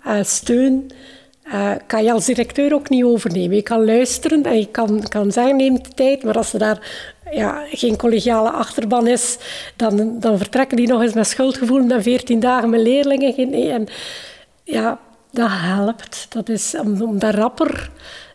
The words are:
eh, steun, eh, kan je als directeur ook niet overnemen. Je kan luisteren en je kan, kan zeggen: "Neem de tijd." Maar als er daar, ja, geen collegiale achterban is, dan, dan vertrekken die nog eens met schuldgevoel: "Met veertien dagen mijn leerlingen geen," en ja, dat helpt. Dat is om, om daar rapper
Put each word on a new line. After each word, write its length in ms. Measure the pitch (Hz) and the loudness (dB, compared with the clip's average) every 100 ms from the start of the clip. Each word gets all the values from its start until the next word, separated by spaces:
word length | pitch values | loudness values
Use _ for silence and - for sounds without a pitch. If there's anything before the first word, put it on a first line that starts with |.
eh, 140 | - 208 | -2 -2
steun, 680 | 196 - - 240 269 262 269 - - - _ _ | -2 -4 0 2 4 2 -2 -16 -20 -20 _ _
eh, 280 | - 214 202 202 - | -8 -4 -2 -4 -4
kan 180 | 220 | 0
je 80 | 220 | 2
als 120 | 233 | 2
directeur 500 | 180 247 240 - 285 | 0 0 -2 0 2
ook 140 | 294 285 | 2 2
niet 160 | 254 | 2
overnemen. 520 | 247 233 202 175 180 202 | 4 2 0 -2 0 0
Je 60 | |
kan 220 | 208 226 | 0 2
luisteren 580 | 220 226 247 - 320 311 | 4 4 2 -2 0 2
en 140 | 277 233 | 2 0
je 80 | 208 | 0
kan, 320 | - 226 214 208 | -2 0 0 -2
kan 240 | 214 202 | -2 0
zeggen: 240 | 202 247 277 | 2 2 4
"Neem 180 | 269 254 | 4 2
de 60 | - | -2
tijd." 280 | - 262 277 | 0 2 2
Maar 120 | 233 220 | 0 -2
als 160 | 220 | -2
er 60 | 214 | 0
daar, 520 | 214 214 - - - - 349 | 0 0 -6 -16 -16 -18 -8
ja, 320 | 302 208 294 294 | -4 -4 -4 -8
geen 260 | 302 247 214 | -2 -2 0
collegiale 540 | 240 220 233 226 220 | 2 2 2 2 0
achterban 560 | - 226 - 220 240 233 | -2 -6 -4 0 2 2
is, 320 | 247 - - - - - - | 2 -2 -6 -10 -14 -16 -4
dan, 440 | 220 202 220 233 | 0 2 0 -2
dan 180 | 226 202 | 0 0
vertrekken 380 | 202 254 262 233 | 0 -2 0 0
die 100 | 240 | 2
nog 160 | 247 | 2
eens 100 | 233 | 2
met 140 | 220 208 | 0 -2
schuldgevoel: 560 | - 262 262 233 262 | 0 0 0 2 2
"Met 180 | 247 247 | 4 2
veertien 380 | 208 247 - 233 | 2 0 0 0
dagen 300 | 247 254 240 | 2 2 2
mijn 120 | 226 | 2
leerlingen 500 | 226 269 285 269 277 | 4 4 2 2 0
geen," 200 | 240 254 | 0 -2
en 320 | 277 277 247 214 - - - - - _ _ | 0 0 -2 -4 -8 -14 -16 -18 -20 _ _
ja, 340 | - 233 220 - - _ _ | -6 -2 -2 -4 -12 _ _
dat 180 | - 233 | -2 -2
helpt. 760 | 190 175 190 202 226 - - - | 0 -2 0 0 -4 -12 -16 -10
Dat 200 | 226 - | -8 -4
is 260 | 220 - 320 | -4 -4 -4
om, 240 | 220 196 | -2 -2
om 160 | 226 202 | -2 0
daar 160 | 214 | 0
rapper 560 | 208 226 - 320 - - - - - - | 2 0 0 -2 -2 -10 -16 -20 -20 -20